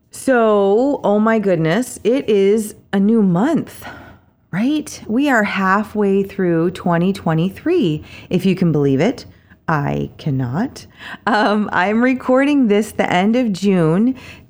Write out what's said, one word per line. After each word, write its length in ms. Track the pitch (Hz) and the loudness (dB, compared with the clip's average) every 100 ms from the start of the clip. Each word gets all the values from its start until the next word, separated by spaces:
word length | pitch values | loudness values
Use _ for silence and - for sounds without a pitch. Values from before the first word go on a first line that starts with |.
| _ | _
So, 920 | - - 247 220 208 196 208 277 277 | -8 0 2 4 4 4 2 2 0
oh 160 | 202 208 | 0 2
my 200 | 220 226 | 2 0
goodness, 600 | 196 175 160 185 254 - | 0 0 2 0 -2 -4
it 240 | 208 269 - | 0 0 2
is 460 | 202 196 226 214 - _ | 2 4 2 -2 -12 _
a 80 | 196 | 0
new 220 | 202 226 | 2 4
month, 680 | 190 170 262 277 - - - - - - _ _ _ | 4 2 2 0 -4 -12 -18 -18 -20 -20 _ _ _
right? 520 | 170 247 302 - - - | -4 -2 -2 -6 -14 -4
We 240 | 220 285 | -2 2
are 140 | 240 | 2
halfway 800 | 208 190 190 202 214 208 202 196 | 0 -2 0 0 -2 -2 0 0
through 480 | 196 - 180 165 175 | -2 -2 0 0 0
twenty 420 | 175 180 170 180 | -2 -2 0 0
twenty-three, 880 | 196 170 160 180 - 302 359 190 151 - - - | -2 -2 -2 -2 -4 -2 0 0 -4 -10 -20 -6
if 160 | 175 | -2
you 100 | 190 | 0
can 160 | 175 170 | 0 0
believe 300 | 151 139 135 | 2 2 2
it. 240 | 190 262 - - _ - - | 0 -2 -12 -20 _ -12 -4
I 420 | 151 143 143 143 - | -2 -2 -4 -6 -8
cannot. 680 | 160 131 127 139 247 - - - - - | -6 -4 -4 -4 -6 -8 -20 -20 -18 -8
Um, 460 | 208 214 214 214 202 | -2 0 2 0 -2
I'm 300 | - 185 220 | -2 0 2
recording 640 | 247 254 - 254 277 285 233 | 2 0 0 2 2 2 2
this 260 | 208 220 | 2 0
the 180 | - - | -4 -2
end 260 | 180 202 240 | 0 2 2
of 160 | 240 | 0
June 680 | 175 202 185 160 175 240 254 - - - | -2 0 2 2 2 0 -2 -10 -20 -4